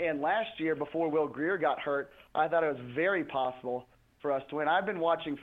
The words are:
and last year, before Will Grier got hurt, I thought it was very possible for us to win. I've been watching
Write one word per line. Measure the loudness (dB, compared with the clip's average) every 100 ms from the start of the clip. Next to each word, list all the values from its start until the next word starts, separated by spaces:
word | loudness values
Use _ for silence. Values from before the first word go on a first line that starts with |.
and | -2 0
last | 0 0 -2 -2
year, | -2
before | 0 -2 -2 2
Will | 2 0
Grier | 0 0 2
got | 0 0
hurt, | -2 -2 -4 -12 -6
I | 0 2
thought | 4
it | 2
was | 0 -4
very | 0 2 2
possible | 0 -2 -2 -4 -6 -6 -8 _ _ _
for | -2
us | -2 -2
to | -2
win. | 2
I've | 2
been | 0 0
watching | 2 0 -2 -6